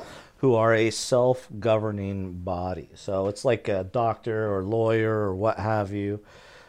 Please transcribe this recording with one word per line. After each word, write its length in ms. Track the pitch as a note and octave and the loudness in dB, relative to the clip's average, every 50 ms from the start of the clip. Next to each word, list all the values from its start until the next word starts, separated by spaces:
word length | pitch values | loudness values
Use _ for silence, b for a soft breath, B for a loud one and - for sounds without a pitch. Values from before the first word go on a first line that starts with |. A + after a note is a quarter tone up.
| B B B B B B B - | B B B B B B B 0
who 160 | - C3+ A#2+ | 2 4 4
are 180 | A2 A2 A2+ A2+ | 6 6 6 6
a 160 | A2 A2+ A2+ | 6 4 2
self-governing 1400 | G#2 - - - C3+ B2 B2 B2+ B2+ B2+ - - - G#2 G2 A#2 A2 A2 G#2+ A2 G#2 G2+ G2 G2 G2 G2 F#2+ F#2 F2+ F2 | 0 -2 -2 0 2 4 4 4 2 0 -4 -10 -12 -4 0 2 2 2 2 -2 -4 -4 -4 -4 -4 -6 -6 -8 -8 -8
body. 500 | F2 F#2+ F2+ F2 F2+ F#2 F#2 E2 B1+ - - | -6 -6 -4 -4 -4 -4 -6 -6 -10 -14 -20
So 340 | - - - G2 F#2+ F#2+ G2+ | -14 -8 -4 -2 0 0 0
it's 160 | G#2 - - | -2 -2 0
like 240 | C3+ A#2+ - - A2+ | 0 0 0 0 -2
a 160 | G#2 F#2+ F#2+ | -2 -2 -2
doctor 680 | F#2+ - B2 A#2 A2+ G#2 - - A#2 A2 A2 A2 G#2 G2+ | -2 -2 0 0 0 0 -2 -4 -4 -2 -2 0 0 0
or 80 | F#2+ F#2+ | -2 0
lawyer 500 | G2 A2 A2+ A2+ A2+ A2+ A2+ A2 A2 A2 | 0 0 2 2 2 2 2 2 2 0
or 220 | G#2+ G#2+ G2 F#2 | 0 0 -2 -2
what 240 | F#2 G#2 A2 - - | 0 0 0 0 0
have 340 | - A2 A2 G#2+ G2+ F#2+ G2+ | -2 0 0 0 -2 -2 -4
you. 280 | G2+ G2+ G2+ G#2 G#2 B B B B B B B B B | -4 -4 -4 -4 -6 B B B B B B B B B